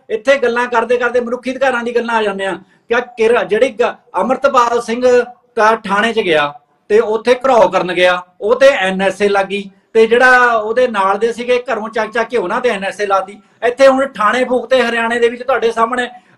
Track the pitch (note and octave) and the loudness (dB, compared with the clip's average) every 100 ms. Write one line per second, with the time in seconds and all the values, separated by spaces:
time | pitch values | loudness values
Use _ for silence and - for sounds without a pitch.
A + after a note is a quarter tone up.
0 | - G#3+ C4 C#4 A#3+ A#3 B3 A#3 A3+ A#3+ | -10 -6 0 0 0 -2 -2 -2 0 -2
1 | A#3+ B3 A#3 B3 B3+ C4 C4+ A#3+ A#3 A#3 | 0 -2 -4 -8 -8 -2 -2 -2 -4 -4
2 | A3+ A3+ G#3 F#3+ G3 F3 - _ _ A#3 | -4 -2 -2 -4 -6 -8 -14 _ _ -4
3 | B3 - A3 A#3+ E3+ G#3+ C4 G#3+ A3 - | -4 -2 0 2 0 0 0 0 -4 -4
4 | _ - A3 C4 C#4 C4 - A#3+ A3+ A#3+ | _ -6 -2 0 0 2 2 0 -4 -2
5 | B3 B3 A#3 - _ - A3 A3+ G3 G3+ | 2 2 0 -8 _ 0 2 2 -2 -2
6 | A3+ A3 F#3+ D3+ D3 - _ _ _ G#3 | 0 -2 0 0 0 -6 _ _ _ 0
7 | A3 A3 A#3+ B3+ C4+ A#3+ F3+ F#3 F3+ F3 | 2 -2 0 0 2 2 2 0 -2 0
8 | F3+ F3+ - _ G3+ B3+ C4+ B3+ F#3+ F#3+ | 2 0 -4 _ -4 4 4 4 -2 -2
9 | F#3+ F#3 G3+ G3+ F#3+ G3+ G3 - _ A3+ | -2 0 0 0 -2 -6 -10 -18 _ 2
10 | A3+ A#3+ B3+ B3 A#3+ A3+ G#3+ A3+ B3+ G#3+ | 4 4 6 6 4 0 -2 0 0 0
11 | F#3+ G3+ A#3 A3+ B3 B3 B3 A3 A3 A3 | -2 0 -2 -4 -2 -2 -2 -6 -4 -6
12 | G#3+ A#3 A3+ A#3+ F3+ A3+ B3 G3+ F#3+ F3 | -4 -4 -2 -2 -2 -2 -2 -2 -6 -6
13 | G3+ G3 F#3 G3+ _ _ A#3 A#3+ C4+ C4 | -2 -2 -2 -12 _ _ -4 4 4 4
14 | C4+ F#3+ G#3 A#3+ B3+ B3 A3+ C4 A#3 A#3 | -2 -2 -2 0 0 -2 0 0 0 -2
15 | A3+ A#3+ A#3 A#3+ B3 A#3+ A3+ A3+ A3+ B3 | -2 0 0 0 0 2 0 0 -2 -2
16 | A#3+ - _ | -6 -10 _